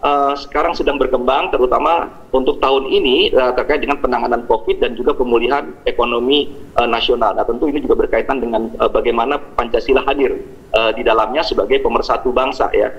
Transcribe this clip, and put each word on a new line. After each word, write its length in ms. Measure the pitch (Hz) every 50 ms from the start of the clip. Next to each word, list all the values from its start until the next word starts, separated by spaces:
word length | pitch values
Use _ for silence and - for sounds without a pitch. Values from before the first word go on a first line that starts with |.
eh, 320 | - 143 143 143 139 139 143
sekarang 400 | 143 - - - 147 156 170 170
sedang 240 | - 151 147 143
berkembang, 560 | 139 131 123 127 123 123 123 131 147 175 185 -
terutama 560 | - 123 123 - 120 139 156 165 170 - - - - - - -
untuk 240 | 131 127 139 143
tahun 320 | - - 131 139 135 135 131
ini, 400 | 131 202 180 131 123 156 202 -
eh, 220 | - 127 127 127 113
terkait 320 | 120 110 - 147 147 143
dengan 160 | 139 143 -
penanganan 400 | - 123 123 120 117 117 117 117 117 -
covid 320 | 117 - - - 202 -
dan 160 | - - 117
juga 160 | 113 123 143 143
pemulihan 640 | - 127 120 120 117 120 123 139 143 151 156 - - -
ekonomi, 640 | 123 117 - 120 120 120 117 120 127 143 147 139 - - - - - -
eh, 160 | - 120 117
nasional. 480 | 113 113 110 - 123 117 117 104 -
Nah, 80 | 107 104
tentu 240 | - 113 120 160 151
ini 160 | 143 151 131
juga 160 | - 151 -
berkaitan 400 | 110 - - 113 110 - 135 135
dengan, 240 | 117 117 113 110 113 113 - -
eh, 80 | 117 110
bagaimana 480 | - 113 110 120 120 117 117 131 143
Pancasila 640 | 143 - - - - 120 117 113 117 - - 131 131 - 135
hadir, 320 | 139 143 139 - - - - - - - - - -
eh, 180 | 110 113 113 110
di 80 | - 110
dalamnya 400 | 117 110 110 110 107 117 151 165
sebagai 360 | - - 107 98 101 131 - -
pemersatu 480 | 117 117 113 - - 120 - - 127 120
bangsa, 360 | 127 131 135 - - 110 98 -
ya. 160 | 101 104 113 -